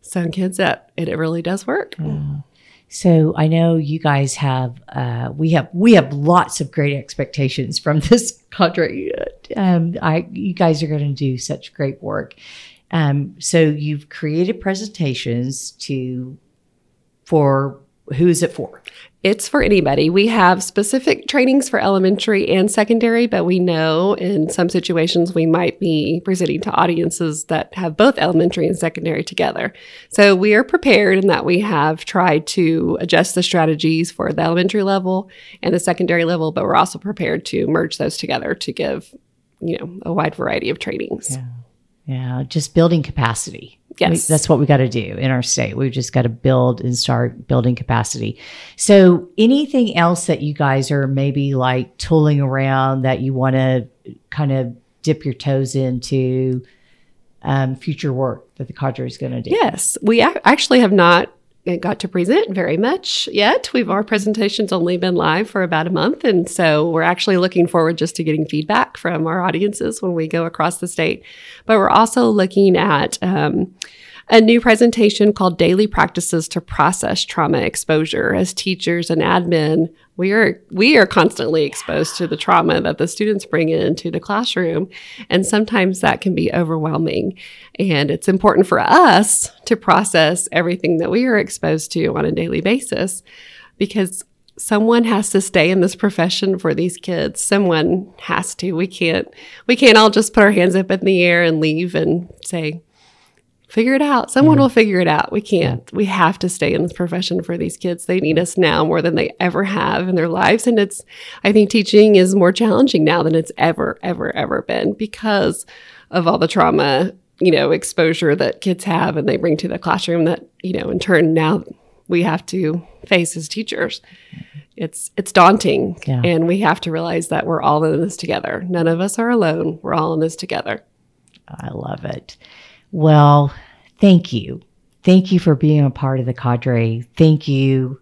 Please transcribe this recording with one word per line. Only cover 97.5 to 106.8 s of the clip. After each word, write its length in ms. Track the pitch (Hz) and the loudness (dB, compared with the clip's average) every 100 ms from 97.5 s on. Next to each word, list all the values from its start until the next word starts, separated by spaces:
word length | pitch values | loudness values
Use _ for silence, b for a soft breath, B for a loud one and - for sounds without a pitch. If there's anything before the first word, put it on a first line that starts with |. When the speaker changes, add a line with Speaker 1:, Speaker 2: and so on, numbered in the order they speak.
| 202 190 160 170 185 202 - | 0 2 2 0 -2 -4 -16
Speaker 1:
has 340 | - 202 196 - | -4 -4 -4 -8
to. 160 | 180 | -6
We 140 | 165 185 | -4 -6
can't, 420 | - 165 160 - B B B - | -2 -2 -2 -4 B B B -2
we 100 | 247 | 6
can't 220 | 262 214 | 8 8
all 120 | 220 | 8
just 220 | 208 214 | 4 2
put 120 | - | 4
our 80 | 208 | 6
hands 240 | 196 180 185 | 6 2 2
up 140 | 185 | 0
in 80 | 190 | 0
the 220 | 185 185 | 2 2
air 180 | 175 175 | 4 4
and 160 | 170 160 | 2 2
leave 340 | 156 156 180 | 0 0 -2
and 380 | 165 165 175 175 - | -2 0 -2 -4 -16
say, 380 | - 175 156 165 _ b b b b b _ _ _ | -10 -6 -6 -8 _ b b b b b _ _ _
"Figure 260 | - 233 | 0 2
it 80 | 269 | 2
out. 280 | 294 269 - | 2 0 0
Someone 260 | 262 302 294 | 4 6 6
Speaker 2:
Yeah. 40 | |
Speaker 1:
will 40 | 269 | 4
figure 320 | 233 220 185 | 4 2 2
it 80 | 170 | 2
out." 240 | 151 - | 0 0
We 80 | 208 | -4
can't. 480 | 208 185 - 123 - | 0 0 0 -4 -6
Speaker 2:
Yeah. 60 | - | -4
Speaker 1:
We 80 | |
have 340 | 196 190 165 190 | -2 2 0 0
to 80 | 180 | -6
stay 240 | - 147 | -2 -2
in 80 | - | 0